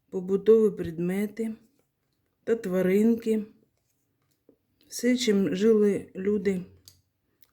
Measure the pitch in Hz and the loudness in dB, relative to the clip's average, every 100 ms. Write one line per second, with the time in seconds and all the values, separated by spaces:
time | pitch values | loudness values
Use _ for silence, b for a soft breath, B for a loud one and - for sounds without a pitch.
0 | _ 190 185 196 196 226 214 175 170 160 | _ -10 -4 -2 4 4 4 0 -8 -6
1 | 175 190 208 208 226 220 _ _ _ _ | -4 -4 -6 -6 -10 -10 _ _ _ _
2 | _ _ _ _ - 226 190 185 180 196 | _ _ _ _ -4 -4 -2 -2 2 4
3 | 226 226 220 220 208 _ _ _ _ _ | 2 2 0 -2 -4 _ _ _ _ _
4 | _ _ _ _ _ _ _ _ _ - | _ _ _ _ _ _ _ _ _ -4
5 | 240 247 - 202 185 180 214 214 208 196 | -2 0 2 0 0 0 4 4 4 0
6 | - - 190 208 185 185 180 - - _ | -6 -6 -4 -2 -2 -4 -8 -18 -20 _
7 | _ _ _ _ _ | _ _ _ _ _